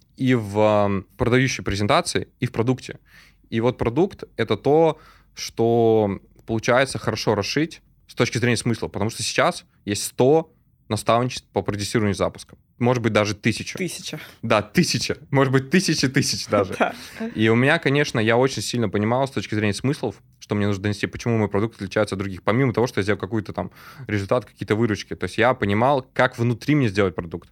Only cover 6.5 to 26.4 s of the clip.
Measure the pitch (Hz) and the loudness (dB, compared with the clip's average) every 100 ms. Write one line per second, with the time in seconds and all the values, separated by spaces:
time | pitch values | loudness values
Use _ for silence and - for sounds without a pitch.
6.5 | 113 117 123 135 - - 110 - 104 95 | -4 2 2 2 -2 -4 -2 0 0 0
7.5 | 143 165 - _ _ _ - 233 117 123 | -2 -2 -6 _ _ _ -2 -2 0 0
8.5 | 113 123 110 80 95 98 - 117 - 151 | 0 -2 -4 -6 -4 -6 -4 -4 0 0
9.5 | - - _ - 101 - - 127 160 160 | 0 -16 _ -6 -6 -6 2 4 4 0
10.5 | _ _ _ _ 110 - 117 127 - - | _ _ _ _ -4 2 2 0 -6 -6
11.5 | 104 95 101 104 120 104 90 87 - - | -4 -4 -6 -2 0 0 0 -2 -4 -20
12.5 | - _ _ 120 123 113 107 104 101 117 | -20 _ _ 0 2 2 2 0 0 -2
13.5 | 107 - - 180 - - 156 - - 117 | -2 -6 -6 -8 -8 -12 -14 -16 -12 2
14.5 | 110 101 - 156 131 - - - 135 135 | 2 2 0 2 0 -4 -6 0 2 4
15.5 | 131 131 185 185 156 131 139 127 98 - | 2 2 0 2 0 0 0 0 -4 0
16.5 | 104 95 95 - - - - 226 - 110 | 0 0 -2 -2 -4 -16 -10 -8 0 2
17.5 | 113 135 165 147 143 147 127 110 117 131 | 4 4 2 2 0 0 0 2 2 2
18.5 | - 104 120 110 101 107 127 135 - 98 | -2 -4 -2 -2 0 0 0 -2 -4 -4
19.5 | 107 107 98 127 151 123 - _ _ - | -2 -2 0 -2 -2 -6 -8 _ _ -4
20.5 | 104 101 98 104 101 92 - 120 113 101 | -2 0 -2 -4 -4 -8 -6 -2 0 0
21.5 | 101 113 - 98 113 107 98 101 90 - | 0 -2 -6 -4 -2 -2 -4 -6 -4 0
22.5 | 113 135 110 123 - 98 101 95 113 - | 2 2 2 0 0 -2 -2 -2 -6 -6
23.5 | 101 92 - - - 123 104 98 123 - | -8 -8 -12 -20 -16 -4 -4 0 -2 -2
24.5 | _ - 107 117 101 - - 92 - 117 | _ -2 0 0 -2 -6 -8 -6 2 2
25.5 | 127 101 101 127 143 - - 127 - | 2 0 2 2 0 -2 0 0 2